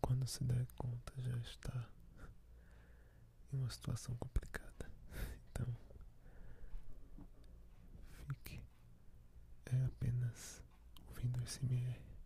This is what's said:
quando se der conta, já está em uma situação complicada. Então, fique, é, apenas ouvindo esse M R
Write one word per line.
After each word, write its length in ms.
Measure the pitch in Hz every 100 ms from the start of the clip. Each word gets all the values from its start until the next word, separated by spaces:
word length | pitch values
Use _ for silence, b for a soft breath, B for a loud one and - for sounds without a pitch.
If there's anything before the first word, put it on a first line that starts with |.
| -
quando 220 | 127 127
se 160 | -
der 240 | 127 123 123 -
conta, 360 | 123 120 - 131
já 180 | 123 120
está 520 | 117 - - 123 117 - - - - - - B B B B B B B B - -
em 60 | 135
uma 140 | 127
situação 440 | - - 117 - 120
complicada. 680 | - - - - - - - - - B B B -
Então, 160 | - 123 117 - - - - B B B B B B B - - - - - - - - - - - - - -
fique, 340 | - - - - - - - - - - - - - -
é, 200 | 127 127
apenas 800 | - 123 123 123 - - - - - - - -
ouvindo 340 | - 123 123
esse 240 | 117 - 127
M 100 | 123
R 260 | 123 120 - -